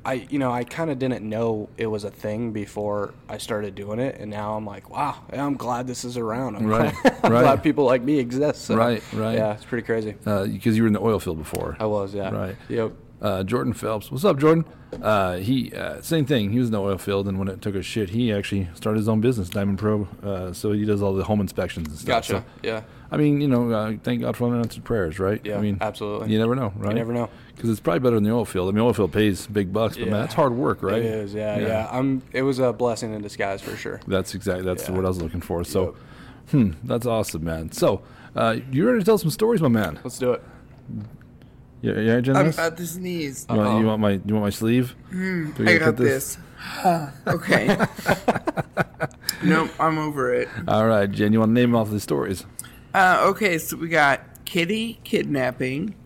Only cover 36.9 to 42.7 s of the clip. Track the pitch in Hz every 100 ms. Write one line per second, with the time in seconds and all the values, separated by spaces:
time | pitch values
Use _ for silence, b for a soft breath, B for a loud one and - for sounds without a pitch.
36.9 | 120 120 113 101 82 82 80 78 - 170
37.9 | 98 B B B - 113 113 123 131 208
38.9 | 247 185 220 165 - 214 233 156 113 95
39.9 | 73 127 - 123 117 B B B B -
40.9 | 113 104 - - - - - - - 117
41.9 | 101 110 117 123 135 165 156 165